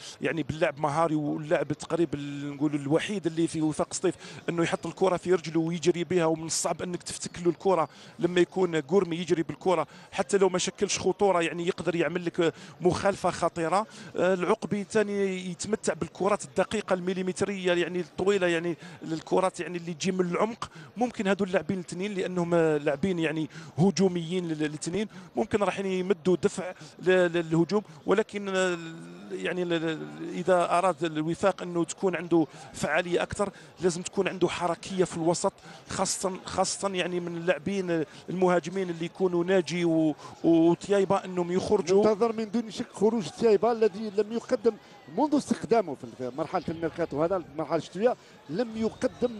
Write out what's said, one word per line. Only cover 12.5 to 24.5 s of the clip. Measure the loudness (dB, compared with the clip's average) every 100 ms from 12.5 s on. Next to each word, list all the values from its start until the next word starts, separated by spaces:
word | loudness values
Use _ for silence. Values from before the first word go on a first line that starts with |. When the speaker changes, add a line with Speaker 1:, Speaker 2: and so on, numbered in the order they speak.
| 0 -12 0
Speaker 1:
مخالفة | 0 2 0 0 -2
خطيرة. | 0 -2 0 0 0 -2 -10 -8 0
آه، | 2
العقبي | 2 2 0 0 -4
ثاني | 0 0 0 0 -2 -2 -6
يتمتع | -8 -4 -4 -2
بالكرات | -4 -6 -2 0 0 -2
الدقيقة | -2 -2 -2 -2
المليمترية، | -2 0 -2 -2 -2 -4 0 2
يعني | 2 0 -2
الطويلة، | -6 -2 2 2 2
يعني | 2 0 -4 -8 -12
الكرات | -6 -6 0 2 2 -2
يعني | -8 -6
اللي | -8
تجي | -4 0
من | 0
العمق، | 0 2 0 -2 -12 -14 -10 -4
ممكن | -4 0 0
هذو | 2 2
اللاعبين | 0 0 -4
الاثنين | -4 -6 -4
لأنهم، | -2 -2 -2 2
آه، | 4 4 2
لاعبين | 0 0 0 0
يعني | 0 -2 -6 -8 -6 2
هجوميين | 2 4 2 2 -4 -4 -2